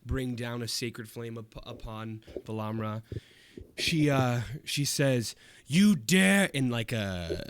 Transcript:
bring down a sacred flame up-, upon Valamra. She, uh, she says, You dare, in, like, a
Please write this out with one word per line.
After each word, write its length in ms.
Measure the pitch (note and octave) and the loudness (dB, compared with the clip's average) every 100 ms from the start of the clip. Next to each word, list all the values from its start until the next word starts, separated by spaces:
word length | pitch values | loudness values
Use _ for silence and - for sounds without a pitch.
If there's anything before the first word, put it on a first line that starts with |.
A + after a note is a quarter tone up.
bring 300 | A#2+ B2+ B2+ | -4 -4 -2
down 280 | A#2+ A#2+ A#2+ | -4 -6 -6
a 60 | A2+ | -6
sacred 400 | - A#2+ A2+ A2 | -4 -6 -8 -12
flame 300 | - A#2 A2+ | -10 -10 -10
up-, 240 | A2 - | -14 -16
upon 580 | - A#2 A#2+ A2 A2 A2 - - | -14 -12 -10 -10 -8 -10 -10 -14
Valamra. 580 | - A2 G#2+ A2 A2 G#2+ - - - _ - - - - | -8 -6 -4 -4 -4 -6 -8 -12 -12 _ -20 -20 -18 -6
She, 320 | - E3 D3 | -2 2 4
uh, 300 | C#3 B2+ A#2+ G#2 C3 | 4 2 0 -2 -8
she 200 | - - | -8 -2
says, 500 | C#3+ - C#3+ B2+ A2 - - - - | -2 2 2 2 0 -8 -20 -20 -2
You 300 | D3+ G#3 F#3 | 6 6 6
dare, 500 | A2 F#3 F#3+ G3 G3 | 4 4 6 6 4
in, 240 | C#3+ C3 | 2 0
like, 220 | A#2+ A2+ | 0 0
a 560 | A#2 G2+ F#2 E2+ E2+ | -2 0 -2 -4 -6